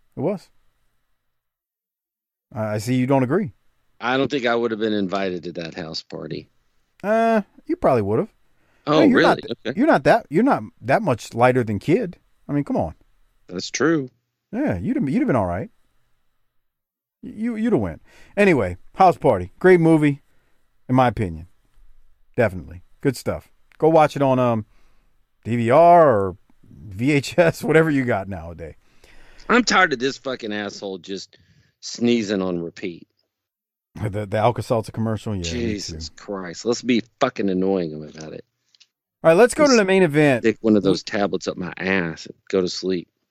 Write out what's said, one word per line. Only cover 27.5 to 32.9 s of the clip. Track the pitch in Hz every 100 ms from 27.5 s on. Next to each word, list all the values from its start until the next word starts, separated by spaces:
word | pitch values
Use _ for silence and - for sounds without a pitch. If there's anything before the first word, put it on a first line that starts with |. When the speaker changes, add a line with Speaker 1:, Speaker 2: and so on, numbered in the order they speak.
| 160
Speaker 1:
<laughs> |
whatever | - 156 160
you | 143
got | 123 110 98
nowadays. | 95 80 82 80 - _ _ - - - - -
Speaker 2:
I'm | 233
tired | 240 208 185
of | 131
this | 131 127
fucking | - 127 113
asshole | 104 101 - 101 95
just | 82 95 - _ _ _ _ _
sneezing | - - 120 120 101 104
on | 92 87
repeat. | 85 - 95